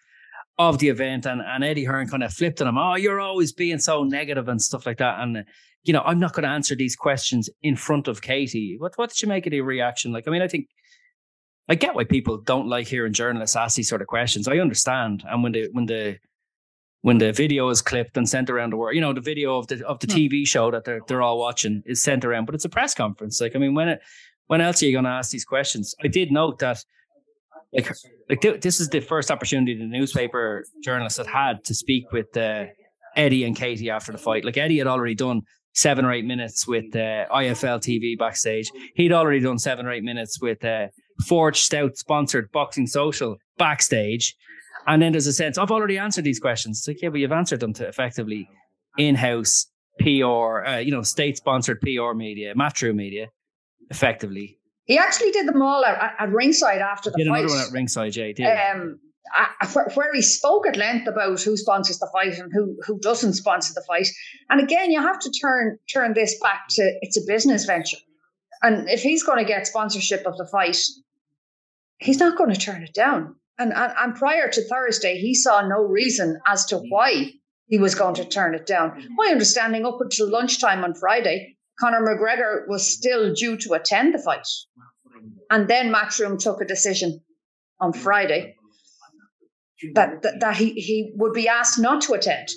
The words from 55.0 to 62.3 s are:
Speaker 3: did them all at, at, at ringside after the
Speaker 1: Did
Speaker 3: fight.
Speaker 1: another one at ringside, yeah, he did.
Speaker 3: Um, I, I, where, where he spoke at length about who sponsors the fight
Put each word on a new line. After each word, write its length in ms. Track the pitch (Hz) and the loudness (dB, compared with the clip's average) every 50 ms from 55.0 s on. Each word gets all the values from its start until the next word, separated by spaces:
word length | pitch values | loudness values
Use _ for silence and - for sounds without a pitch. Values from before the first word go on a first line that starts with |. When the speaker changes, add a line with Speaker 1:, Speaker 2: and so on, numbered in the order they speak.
| 359 381 - - 466 403 | 4 4 2 2 2 2
Speaker 3:
did 160 | - 349 285 285 | 2 2 0 2
them 140 | 285 277 | 2 2
all 240 | 269 269 277 277 262 | 2 4 4 4 2
at, 160 | 233 185 - | 2 2 0
at, 140 | 208 220 - - | -2 -4 -4 -4
at 100 | 214 202 196 | -2 0 0
ringside 480 | 226 254 277 320 - - 226 196 196 | 2 4 4 4 4 4 2 2 2
after 300 | 196 202 202 208 - - | 0 -2 -4 -6 -4 -2
the 60 | - 160 | 0 0
Speaker 1:
Did 100 | 160 156 | 2 2
Speaker 3:
fight. 140 | 143 - - | 2 2 2
Speaker 1:
another 120 | 160 147 | 2 0
one 80 | 135 131 - | 0 -2 -2
at 40 | |
ringside, 440 | 127 131 127 120 - 120 110 110 101 | -2 -2 -2 -2 -2 -2 -4 -4 -4
yeah, 100 | 117 110 | -4 -6
he 80 | 107 104 | -6 -4
did. 120 | - - 214 | 0 2 2
Speaker 3:
Um, 520 | 226 208 196 196 196 190 175 165 147 - _ _ _ _ _ - - | 2 4 2 0 0 -2 -6 -8 -10 -12 _ _ _ _ _ -2 0
I, 160 | - 226 - - - | 2 2 2 0 -4
I, 60 | 202 190 | -4 0
where, 220 | - 285 - 302 - | 0 0 0 0 0
where 200 | 277 285 302 294 | -2 0 0 0
he 80 | 262 | 0
spoke 440 | - - - - - 285 359 415 415 - | 2 2 2 2 2 4 4 4 2 2
at 80 | - | 0
length 320 | 202 208 220 247 233 240 226 | 0 0 0 0 -2 -2 -4
about 320 | 196 214 202 196 185 185 | -2 -2 -2 -2 -2 -2
who 140 | - 214 214 | 0 -2 -2
sponsors 440 | 202 - 220 196 196 190 - 170 - | 0 2 2 2 2 0 -4 -6 -8
the 100 | 190 - | -8 -4
fight 260 | - 185 196 190 | -2 0 0 0